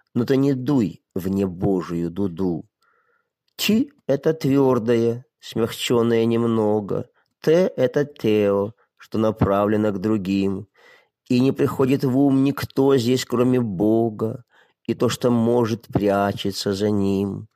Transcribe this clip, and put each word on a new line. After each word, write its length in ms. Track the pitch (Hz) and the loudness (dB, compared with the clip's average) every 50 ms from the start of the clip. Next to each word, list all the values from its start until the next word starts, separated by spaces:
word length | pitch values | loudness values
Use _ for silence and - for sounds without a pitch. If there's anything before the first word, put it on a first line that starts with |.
| _ _ - | _ _ -4
Но 120 | 123 120 | -2 0
ты 120 | 107 139 131 | 0 0 2
не 160 | 139 143 143 | 2 0 0
дуй 500 | 127 127 127 147 135 110 82 82 - _ _ - | -2 -2 0 0 0 0 0 -4 -8 _ _ -10
в 120 | 95 85 95 | -8 -6 -4
небожию 840 | 95 98 101 95 87 85 95 101 98 92 82 85 87 85 85 85 | -2 -2 -2 -2 -2 -2 -2 0 0 -2 -2 -4 -6 -4 -4 -4
дуду. 560 | 85 92 101 98 85 80 95 92 85 76 - _ _ _ _ _ _ _ _ _ _ _ _ _ _ _ _ _ _ - | -4 -4 -4 -4 -4 -4 -4 -4 -4 -4 -8 _ _ _ _ _ _ _ _ _ _ _ _ _ _ _ _ _ _ -4
Чи — 340 | - - 208 226 285 - - _ _ - | -2 0 0 0 0 -2 -6 _ _ -2
это 260 | 139 143 - 160 160 | -2 0 0 -2 -2
твёрдое, 920 | 160 - 139 135 139 135 131 131 120 107 113 120 117 117 117 117 123 127 _ _ _ | 0 0 0 2 2 4 2 2 2 0 0 2 2 2 0 -2 -4 -8 _ _ _
смягчённое 840 | - - - 113 110 110 - - - - 131 117 117 117 117 113 113 | -18 -10 -4 -4 -4 -4 -4 -6 -4 0 0 2 2 2 2 2 2
немного. 840 | 113 117 117 117 117 113 113 107 107 107 107 104 92 - 104 - - _ _ _ _ _ _ | 2 2 0 0 0 0 0 0 0 0 0 -2 -4 -6 -6 -6 -8 _ _ _ _ _ _
Т — 300 | - - 156 175 185 190 - - | 0 2 2 2 2 0 0 0
это 280 | 131 123 - 147 147 | -2 0 0 -2 -2
тео, 680 | 143 - - - 113 107 107 104 101 98 98 98 107 - _ _ _ _ _ | -4 -6 -4 -2 0 2 2 2 2 2 0 -2 -4 -6 _ _ _ _ _
что 200 | - - - 107 | -14 -8 -4 -2
направлено 720 | 110 110 104 - - 98 98 98 104 104 107 107 107 107 | 0 0 0 0 0 2 2 2 2 2 0 0 0 0
к 80 | 98 98 | -2 -2
другим. 680 | 90 107 110 110 92 92 98 98 98 98 98 95 110 - _ _ _ - - _ _ _ _ _ _ - | -2 -2 -2 -2 -2 -2 0 0 0 -2 -4 -6 -10 -14 _ _ _ -20 -20 _ _ _ _ _ _ -2
И 100 | 127 123 | 0 2
не 120 | 127 135 | 2 2
приходит 520 | 135 - 139 131 - - 135 127 135 127 147 | 0 0 -2 -2 0 0 0 2 2 0 0
в 140 | 135 123 135 | 0 2 2
ум 260 | 143 139 135 135 135 | 2 4 4 2 2
никто 540 | 139 139 - - - _ - 135 139 139 131 | 0 0 -2 -6 -4 _ 0 2 4 4 4
здесь, 280 | 113 120 127 127 - | 2 2 0 0 -2
кроме 340 | - - 117 127 127 127 127 | -2 0 0 2 2 2 0
Бога, 840 | 120 113 98 85 101 107 113 113 113 117 107 101 113 110 113 120 - _ _ _ _ _ _ _ _ | 0 -2 -2 0 2 2 2 2 0 -2 -2 -4 -6 -6 -6 -8 -14 _ _ _ _ _ _ _ _
и 80 | - 113 | -6 -2
то, 160 | - 135 120 | 0 0 0
что 220 | - - - 123 | 0 0 0 0
может, 560 | 120 117 113 117 120 123 120 107 117 110 - - | 2 2 2 2 2 2 2 0 -2 -6 -6 -6
прячется 840 | - - 101 101 98 101 101 101 101 - - 101 95 - - 104 101 | -4 0 0 2 2 2 2 0 -2 -4 -6 -6 -6 -4 -4 -4 -2
за 160 | 95 104 104 | -2 0 0
ним. 580 | 107 101 98 98 98 98 101 98 98 101 107 - _ | 0 0 0 0 0 0 -2 -4 -6 -8 -12 -16 _